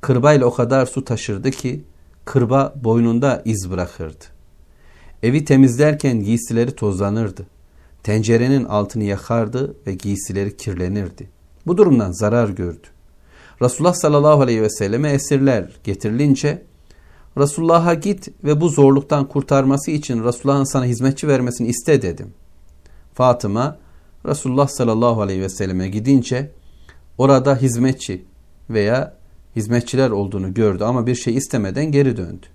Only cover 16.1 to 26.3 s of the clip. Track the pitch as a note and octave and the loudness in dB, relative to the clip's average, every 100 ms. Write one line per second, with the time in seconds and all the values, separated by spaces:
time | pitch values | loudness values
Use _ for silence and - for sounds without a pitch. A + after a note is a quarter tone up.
16.1 | A2+ D3 C3+ D3 E3+ - _ _ - - | 0 2 2 0 -4 -12 _ _ -20 -20
17.1 | - - - C#3+ D#3 E3 E3+ E3+ E3 G3 | -20 -14 -2 -2 0 2 4 4 0 -2
18.1 | F#3+ - - D3 D3 E3+ C#3+ C#3 C#3 C#3 | -4 -8 -8 0 2 2 6 6 6 2
19.1 | D3 C3+ C#3+ C3+ C#3 C3+ C#3 D3+ D3+ - | -2 0 -4 0 2 2 0 -2 -4 -4
20.1 | A#2 A#2 A#2+ C3+ C#3 C#3 C#3 B2 A#2 C3 | -2 -2 -2 0 0 0 0 -2 0 0
21.1 | C#3 D3+ C3 B2 B2 A#2+ A#2+ - D3+ F#2 | 0 0 0 0 -4 -4 -4 2 2 2
22.1 | E2 G2+ - - - - - - - - | -6 -12 -18 -20 -20 -20 -20 -20 -20 -20
23.1 | - B2+ A#2+ G#2 G#2 C#3 D3+ - - _ | 0 2 2 0 -2 -4 -6 -20 -20 _
24.1 | - - D3 C3+ B2+ C#3 - A#2+ A2 A#2+ | -14 -6 -4 -2 0 0 0 0 2 2
25.1 | A2+ G2 F#2+ F#2+ F#2+ G2 F#2 F#2 G#2 A#2 | 2 -2 -2 -6 -4 -4 -2 -4 -4 4
26.1 | C#3 B2 | 2 4